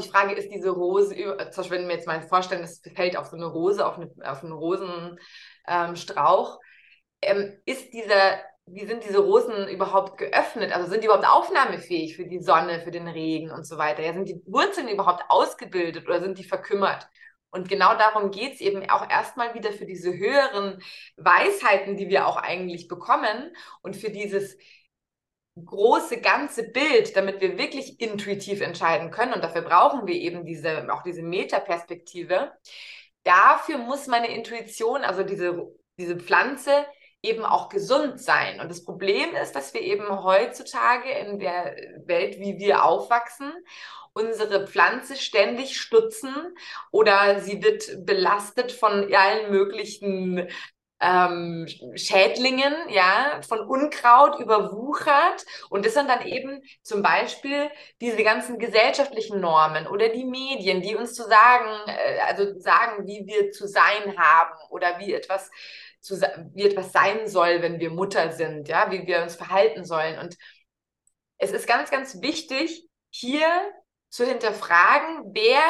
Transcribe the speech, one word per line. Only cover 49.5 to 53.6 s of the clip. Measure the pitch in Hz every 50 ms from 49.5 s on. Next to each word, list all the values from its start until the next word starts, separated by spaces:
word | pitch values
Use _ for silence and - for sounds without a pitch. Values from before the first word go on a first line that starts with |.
möglichen, | 202 190 196 196 214 214 214 - - - 202 202 190 185 185 185 180 180 175 - - - - - _ _ _ _ _ -
ähm, | - 175 185 180 180 175 175 175 170 170 165 165 165 143 - - - 123 113
Schädlingen, | - - - 208 190 202 - - 233 254 262 254 262 277 285 294 330 339 -
ja, | 214 - 240 190 196 226 269 294 302 - -
von | - 226
Unkraut | 220